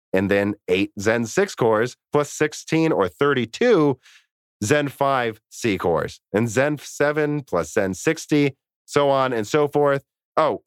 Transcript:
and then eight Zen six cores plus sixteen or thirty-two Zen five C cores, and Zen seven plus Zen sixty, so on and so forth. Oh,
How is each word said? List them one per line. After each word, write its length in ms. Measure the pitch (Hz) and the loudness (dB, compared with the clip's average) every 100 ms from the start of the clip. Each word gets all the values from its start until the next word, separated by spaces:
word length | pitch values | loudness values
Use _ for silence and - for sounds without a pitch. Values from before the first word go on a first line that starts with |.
| _ | _
and 160 | 95 95 | -2 0
then 280 | 101 101 104 - | 0 0 -4 -2
eight 240 | 92 101 - | -2 -2 -2
Zen 260 | 104 117 113 | -2 0 -2
six 280 | - 202 | -2 -2
cores 420 | - 123 107 127 - _ | 0 0 2 0 -6 _
plus 160 | 147 143 | -2 -2
sixteen 580 | - 151 - - 160 160 | -2 -4 -4 -4 0 2
or 180 | 101 92 | 2 -2
thirty-two 920 | - 143 131 110 - 247 190 147 127 - - _ _ _ - | 0 0 0 -2 -2 2 4 2 -2 -10 -20 _ _ _ -10
Zen 240 | 104 147 143 | 0 0 0
five 520 | - 139 135 117 107 _ | 0 0 2 -2 -6 _
C 300 | - 117 92 | -6 -2 0
cores, 420 | 90 78 - - _ | 0 0 -2 -10 _
and 160 | 104 117 | -2 0
Zen 300 | 107 147 147 | 0 -2 -2
seven 640 | - - 143 151 151 147 | -10 -4 -2 0 -2 -4
plus 300 | 135 87 80 | -4 -4 -2
Zen 220 | 110 95 | -2 -2
sixty, 640 | 92 160 156 - 151 143 - _ _ | -2 -2 -4 0 2 2 -2 _ _
so 240 | _ 143 143 | _ 0 2
on 220 | 135 131 | 2 2
and 140 | 117 104 | -2 0
so 220 | 151 147 | 0 2
forth. 340 | 147 143 139 _ _ _ - | 2 2 0 _ _ _ 0
Oh, 220 | 151 98 | 0 -2